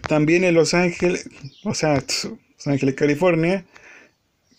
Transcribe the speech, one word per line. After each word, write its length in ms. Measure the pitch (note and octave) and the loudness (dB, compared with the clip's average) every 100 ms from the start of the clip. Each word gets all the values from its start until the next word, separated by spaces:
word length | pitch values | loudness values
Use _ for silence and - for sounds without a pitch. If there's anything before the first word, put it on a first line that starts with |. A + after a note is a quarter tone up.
| - | -2
también 360 | D3+ D3+ F3 | 0 2 2
en 120 | F#3 E3+ | 4 4
Los 180 | D#3 | 4
Ángeles, 560 | F3 F3+ - F3 - - - C#3+ - | 2 0 0 -2 -2 -8 -18 -20 -12
o 120 | G#3 - | -8 -2
sea, 200 | D#3 C#3 | 0 0
Los 720 | - - G3+ A3+ _ - D3 | -2 -6 -8 -12 _ -10 -4
Ángeles, 280 | C#3 C#3 C3+ | 0 0 0
California, 680 | D3 C#3+ F3+ E3 E3 F#3+ - - - - _ _ _ _ _ | -2 2 2 2 0 -2 -6 -20 -20 -20 _ _ _ _ _